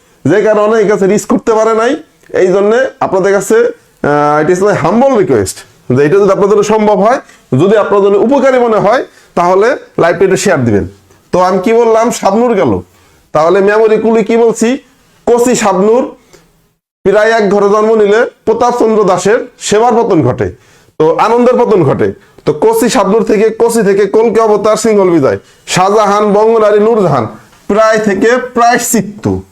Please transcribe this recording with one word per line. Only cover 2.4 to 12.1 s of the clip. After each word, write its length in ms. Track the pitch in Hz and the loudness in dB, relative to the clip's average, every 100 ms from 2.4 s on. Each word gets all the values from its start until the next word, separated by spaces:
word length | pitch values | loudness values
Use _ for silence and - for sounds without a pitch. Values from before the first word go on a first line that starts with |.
| 185 | 0
জন্যে 420 | 196 202 240 269 - | 0 0 0 -2 -4
আপনাদের 340 | - 190 190 | -4 -2 0
কাছে, 240 | 196 - 226 | -2 0 0
আহ, 840 | 240 - _ _ 143 147 147 151 | 0 -4 _ _ -2 0 0 0
it 120 | 156 180 | 0 0
is 80 | |
my 120 | 202 160 156 | 0 0 0
humble 280 | 226 277 226 | 0 2 0
request 400 | 151 117 95 - - _ - 127 | 0 0 -2 -8 -20 _ -4 0
যে 80 | 147 | 2
এটা 120 | 196 | 2
যদি 140 | 202 | 2
আপনার 180 | 180 196 | 2 0
জন্য 140 | 208 | 0
সম্ভব 360 | 202 214 214 196 | 0 0 0 0
হয়, 200 | 214 277 - - _ | 0 -2 -6 -20 _
যদি 240 | 131 196 214 | 0 2 2
আপনার 240 | - 208 | 0 0
জন্য 160 | 196 202 | 2 2
উপকারী 420 | 226 277 262 254 | 2 0 2 0
মনে 180 | 240 208 | 0 0
হয়, 280 | 180 262 - - _ | 0 -2 -4 -16 _
তাহলে 440 | 180 175 190 226 - - - | -4 0 0 0 -2 -6 -2
লাইভটা 240 | 170 175 190 | -2 0 0
একটু 120 | 185 | 0
শেয়ার 280 | 196 156 117 | 0 0 0
দিবেন। 220 | 101 87 - _ _ _ | -2 -4 -10 _ _ _
তো 80 | 175 | -2
আমি 200 | 185 196 | 0 0
কি 100 | 226 | 0
বললাম, 380 | 226 226 220 233 | 0 2 0 0